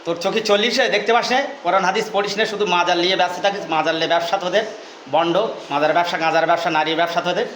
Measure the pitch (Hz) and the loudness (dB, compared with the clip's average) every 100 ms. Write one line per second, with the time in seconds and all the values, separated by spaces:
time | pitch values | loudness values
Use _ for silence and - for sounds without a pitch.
0 | - 170 196 220 214 202 233 240 233 208 | -6 -4 -2 -2 2 2 2 0 0 0
1 | 202 233 226 254 269 - 175 185 180 196 | 2 2 2 0 -2 -4 0 2 2 0
2 | 214 196 202 - 165 170 196 175 175 175 | -2 -2 -2 -2 -2 -2 0 2 2 2
3 | 175 185 180 - 202 196 165 160 156 160 | 2 2 0 0 -2 -2 -2 -2 0 0
4 | 160 170 - 196 180 196 214 - - - | 0 0 0 -2 0 0 -2 -10 -16 -18
5 | 131 147 170 170 220 - - 143 151 170 | -2 0 2 0 -2 -6 -4 0 2 2
6 | 175 175 160 160 165 170 170 156 156 160 | 0 0 2 2 2 2 2 0 0 0
7 | 170 175 170 180 233 | 0 0 -2 -2 -4